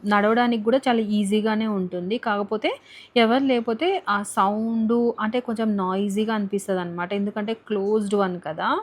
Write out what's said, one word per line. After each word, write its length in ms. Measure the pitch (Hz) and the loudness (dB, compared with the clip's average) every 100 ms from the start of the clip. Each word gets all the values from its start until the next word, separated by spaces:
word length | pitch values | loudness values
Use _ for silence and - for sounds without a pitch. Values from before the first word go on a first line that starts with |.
| 202 | 2
నడవడానికి 560 | 208 208 226 240 233 | 2 4 4 2 0
కూడా 160 | 214 262 | 2 2
చాలా 220 | 269 233 214 | 2 0 2
ఈజీగానే 580 | 208 196 214 214 214 220 | 0 2 2 2 0 0
ఉంటుంది. 520 | 202 185 180 175 240 | -2 -2 -4 -4 -4
కాకపోతే 520 | 240 202 202 214 311 539 - - - 247 | -2 -2 -2 -2 -2 -4 -12 -20 -2 2
ఎవరు 280 | 220 247 | 4 4
లేకపోతే 580 | 277 247 226 226 339 381 - | 2 0 0 -2 0 -2 0
ఆ 140 | 202 208 | -2 -2
సౌండ్ 840 | - 196 208 226 226 220 233 233 226 | 0 2 2 -2 0 2 2 2 0
అంటే 200 | 214 247 | -2 -2
కొంచెం 360 | 240 220 220 202 | -4 -2 0 0
నాయిసీగా 580 | 185 190 202 196 220 | 0 0 -2 -2 -2
అనిపిస్తది 460 | 220 196 202 196 190 | -2 -2 -4 -2 -4
అనమాట. 320 | 175 170 175 | -2 -6 -4
ఎందుకంటే 420 | 202 202 208 208 226 | -2 -2 -4 -6 -6
క్లోజ్డ్ 540 | - 208 196 214 208 | -4 -2 0 0 2
వన్ 260 | 208 190 180 | 2 0 -2
కదా. 280 | 156 160 196 294 | -8 -4 -2 -2